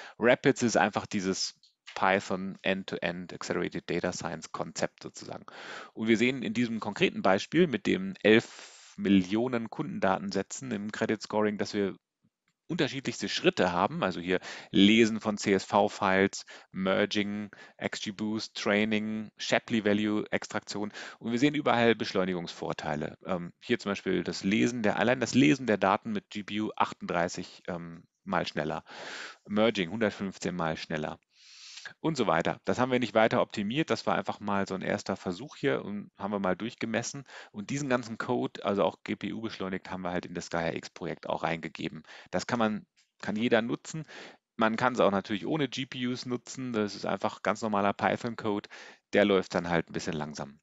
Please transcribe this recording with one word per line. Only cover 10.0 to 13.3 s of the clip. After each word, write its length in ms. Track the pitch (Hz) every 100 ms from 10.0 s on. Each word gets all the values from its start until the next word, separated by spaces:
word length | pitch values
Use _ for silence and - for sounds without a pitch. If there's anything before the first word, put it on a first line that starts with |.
| 95 95 101 98 - - 131
im 200 | 107 104
Credit 280 | - 113 110
Scoring, 380 | - 107 107 101
dass 160 | 104
wir 200 | 107 98 87 _ _ _ _ _ _ -
unterschiedlichste 600 | 165 135 131 120 -
Schritte 420 | 101